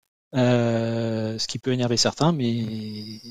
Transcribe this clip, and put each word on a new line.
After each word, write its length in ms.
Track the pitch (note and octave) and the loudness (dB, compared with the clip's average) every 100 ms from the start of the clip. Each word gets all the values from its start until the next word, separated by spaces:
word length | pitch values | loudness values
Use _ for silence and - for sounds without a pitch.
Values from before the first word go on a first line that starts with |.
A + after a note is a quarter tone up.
| _ _ _ B2+ | _ _ _ 2
Euh... 1040 | B2 A#2+ A#2 A#2 A2+ A#2 A2+ A2 A2 A2 | 4 4 4 2 0 -2 -2 -2 -2 -4
ce 80 | - | -6
qui 100 | A#2 | -4
peut 140 | - | -2
énerver 260 | B2+ B2 A#2 | 0 2 2
certains, 340 | A2 - D3+ | 2 2 2
mais 880 | D#3+ A#2+ A#2 A2 A2 G#2+ G#2+ A2 G#2+ A#2 | 2 0 0 -2 -6 -8 -10 -12 -16 -16